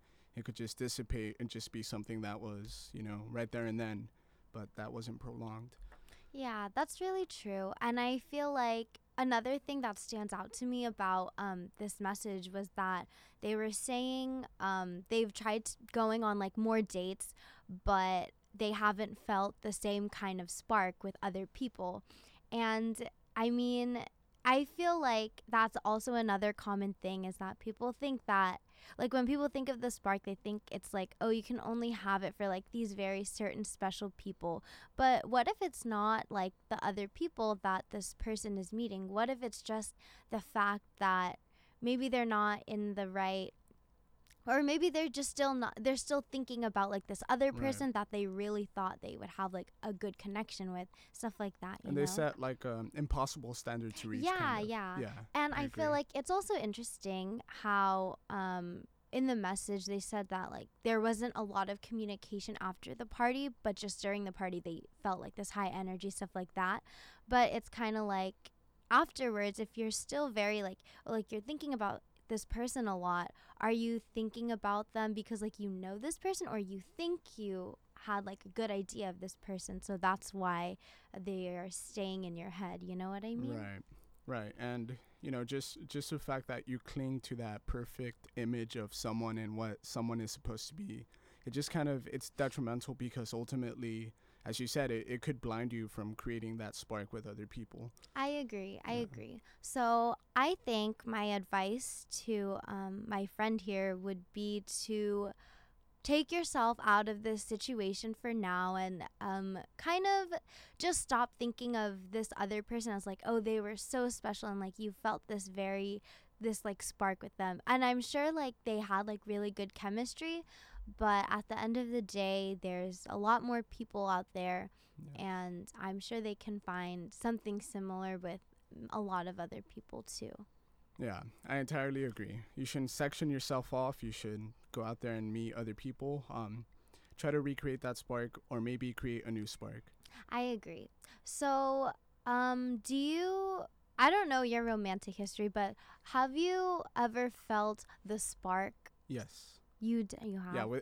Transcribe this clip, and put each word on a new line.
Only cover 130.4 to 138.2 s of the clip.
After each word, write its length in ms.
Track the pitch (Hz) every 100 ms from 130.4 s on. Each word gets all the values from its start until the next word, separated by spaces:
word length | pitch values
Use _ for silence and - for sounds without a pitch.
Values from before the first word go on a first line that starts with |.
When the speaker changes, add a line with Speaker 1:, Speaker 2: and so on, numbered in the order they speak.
| 208 - _ - - -
Speaker 1:
Yeah, 220 | 120 95 113 - -
I 120 | 139
entirely 480 | 131 151 139 135 135
agree. 360 | 110 101 107 113 -
You 100 | 131
shouldn't 240 | 147 131
section 400 | - 143 - 156
yourself 420 | 139 - 131 123
off. 280 | 127 131 139
You 100 | 117
should 420 | 110 110 107 107 - -
go 120 | -
out 180 | 110 117
there 120 | 120
and 180 | 113 110
meet 220 | 110 113
other 220 | 117 113 107
people. 500 | 131 127 139 143 123
Um, 360 | 120 107 117 113 - - - - -
try 120 | 151
to 100 | 147
recreate 420 | 143 135 147 127
that 160 | 127 123
spark, 420 | - 123